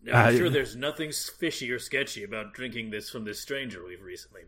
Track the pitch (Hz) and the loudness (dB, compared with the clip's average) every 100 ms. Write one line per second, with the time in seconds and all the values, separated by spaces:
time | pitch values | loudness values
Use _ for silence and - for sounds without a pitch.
0 | - 120 117 120 175 139 127 120 139 151 | 2 8 8 8 6 4 0 -2 -6 -4
1 | 156 - - - 165 - 123 123 - 135 | -4 -4 -6 -4 -4 -2 -4 -4 -2 0
2 | 139 110 101 110 104 104 127 120 110 107 | 0 -4 -8 -6 -8 -8 -8 -6 -6 -6
3 | 104 123 107 104 - 139 131 95 90 90 | -6 -8 -8 -8 -6 -6 -6 -8 -12 -14
4 | 95 90 - 92 | -12 -14 -14 -20